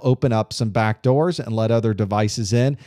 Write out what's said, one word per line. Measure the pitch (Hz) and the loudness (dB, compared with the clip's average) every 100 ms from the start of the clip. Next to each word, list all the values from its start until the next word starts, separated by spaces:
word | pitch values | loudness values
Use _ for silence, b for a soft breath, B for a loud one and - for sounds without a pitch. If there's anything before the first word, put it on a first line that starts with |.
open | 131 127 131 | 0 0 0
up | 110 110 | 0 -2
some | - 113 | -4 -2
back | 113 110 107 | 0 0 0
doors | 127 139 175 165 | 2 2 0 -2
and | 113 | -4
let | 110 110 | -2 0
other | 117 110 | 2 0
devices | 104 101 104 107 - 101 | 0 0 0 0 -2 0
in. | 120 135 139 | 0 0 -2